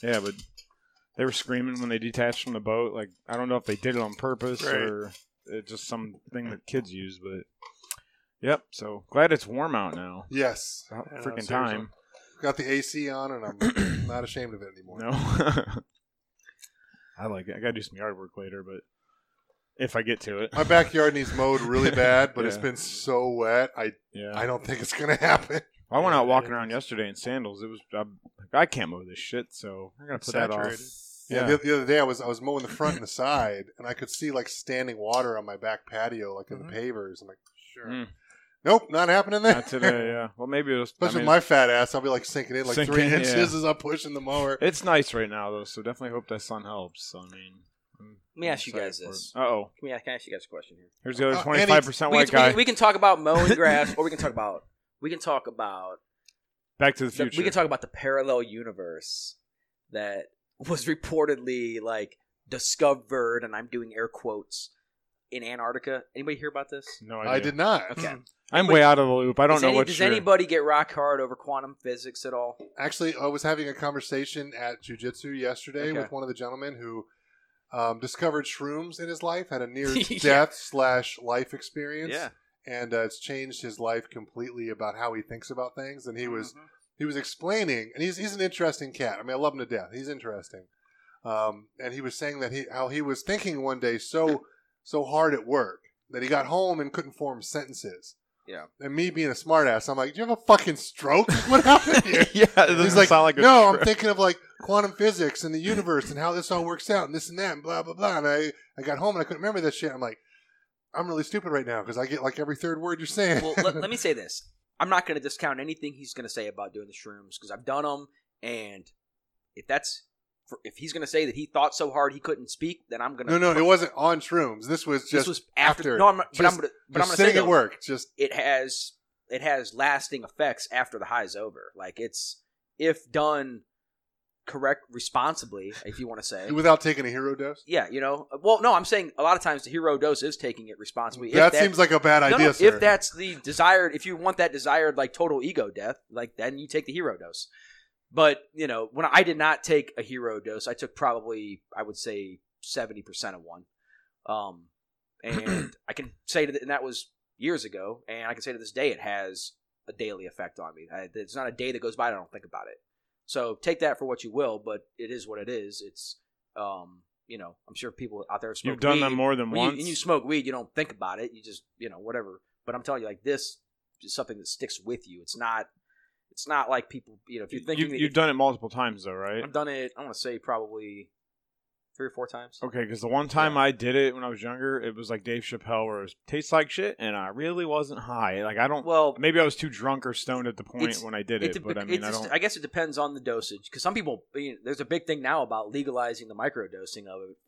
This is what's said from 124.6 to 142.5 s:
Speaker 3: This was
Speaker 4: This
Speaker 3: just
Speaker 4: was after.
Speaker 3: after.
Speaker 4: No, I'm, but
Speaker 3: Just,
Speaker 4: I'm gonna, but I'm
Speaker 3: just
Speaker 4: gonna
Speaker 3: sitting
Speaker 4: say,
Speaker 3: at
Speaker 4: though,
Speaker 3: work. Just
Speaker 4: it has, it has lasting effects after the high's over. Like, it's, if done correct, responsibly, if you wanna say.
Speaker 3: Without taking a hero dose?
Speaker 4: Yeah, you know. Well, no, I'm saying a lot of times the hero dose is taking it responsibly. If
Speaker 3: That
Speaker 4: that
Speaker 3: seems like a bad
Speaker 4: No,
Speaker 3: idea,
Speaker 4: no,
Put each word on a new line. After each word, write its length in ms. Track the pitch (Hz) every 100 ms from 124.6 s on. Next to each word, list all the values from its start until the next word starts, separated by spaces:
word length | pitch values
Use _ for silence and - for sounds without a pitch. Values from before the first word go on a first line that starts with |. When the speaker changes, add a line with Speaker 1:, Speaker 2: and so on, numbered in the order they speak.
| 117
Speaker 3:
This 180 | 160 -
was 160 | 139
Speaker 4:
This 80 | -
Speaker 3:
just 180 | 147 135
Speaker 4:
was 140 | 165 - -
after. 220 | 143 151
Speaker 3:
after. 180 | 151 123
Speaker 4:
No, 80 | 196
I'm, 80 | 190
but 140 | -
Speaker 3:
Just, 80 | - 175
Speaker 4:
I'm 60 | 180
gonna, 80 | - - _
but 140 | 139
I'm 60 | 180
Speaker 3:
just 20 |
Speaker 4:
gonna 60 | 170
Speaker 3:
sitting 140 | 202
Speaker 4:
say, 40 | 190
Speaker 3:
at 40 |
Speaker 4:
though, 60 | 190
Speaker 3:
work. 320 | 165 110 -
Just 260 | - 131 - -
Speaker 4:
it 160 | 139
has, 600 | - 139 135 131 - - - _ _ _
it 140 | 127
has 320 | 151 139 113
lasting 480 | 113 139 139 - 139
effects 440 | 107 - 151 117 -
after 260 | 123 127 113
the 60 | 95
high's 280 | 120 101 98
over. 360 | 107 - - 95
Like, 220 | 92 -
it's, 420 | 113 - - - _ _ _ -
if 320 | 160 156 _
done 520 | 151 151 147 135 117 _ _ _ _ _ _ _ _ -
correct, 400 | 139 135 143 _
responsibly, 800 | 120 - 131 139 160 110 101 95 104
if 140 | - 104
you 80 | 123
wanna 140 | 110
say. 280 | - 95 98
Speaker 3:
Without 300 | 151 160 156
taking 240 | 160 143
a 60 | 131
hero 240 | 123 135
dose? 280 | 135 139 147 -
Speaker 4:
Yeah, 200 | 165 -
you 100 | 127
know. 280 | 135 143 - 139
Well, 220 | 190 220
no, 100 | 226
I'm 120 | 185 180
saying 260 | 208 170 -
a 40 |
lot 140 | 156 180
of 60 |
times 220 | 175 143
the 60 | 123
hero 280 | 160 160 143
dose 240 | 147 143
is 140 | 143 147
taking 300 | 127 113 110
it 100 | 101
responsibly. 500 | 107 - 117 123 120
If 60 |
Speaker 3:
That 180 | 151 165
Speaker 4:
that 100 | 147
Speaker 3:
seems 160 | 190 170
like 120 | 175
a 100 | 156
bad 200 | 151 151
Speaker 4:
No, 60 | 139 147
Speaker 3:
idea, 100 |
Speaker 4:
no, 60 | 151